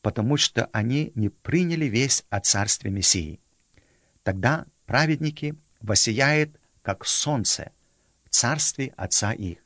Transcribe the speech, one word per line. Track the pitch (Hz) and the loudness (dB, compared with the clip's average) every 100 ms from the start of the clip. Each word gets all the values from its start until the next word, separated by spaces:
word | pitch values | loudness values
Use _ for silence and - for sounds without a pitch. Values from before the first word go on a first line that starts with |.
Потому | 104 110 110 147 | -4 0 0 2
что | - - - | 0 0 -2
они | 110 107 139 156 | -2 0 0 -2
не | - 104 | -2 -2
приняли | - - 170 175 165 147 | -2 -2 0 2 0 0
весть | 107 139 - - | 2 2 0 -2
о | 101 | -4
царстве | - 104 101 - 104 | 0 0 0 -2 -2
Мессии. | 98 90 95 78 78 _ _ _ _ _ _ _ _ | 0 2 0 -2 -10 _ _ _ _ _ _ _ _
Тогда | - 95 113 156 - _ | -4 0 2 0 -4 _
праведники | - 131 156 151 156 147 147 151 _ _ | -2 2 2 2 -2 -4 -8 -8 _ _
воссияют, | 107 104 - 110 135 151 151 - _ _ | -2 0 2 2 2 4 0 -4 _ _
как | - 98 - | -6 -4 -2
солнце, | - 147 143 95 - - _ _ _ _ _ | -2 -2 -2 -2 -4 -6 _ _ _ _ _
в | - | -4
царстве | - 120 147 - - 131 - | 0 0 0 -2 -4 -6 -6
Отца | 98 - 104 | -4 0 0
их. | - 98 85 | -2 -6 -10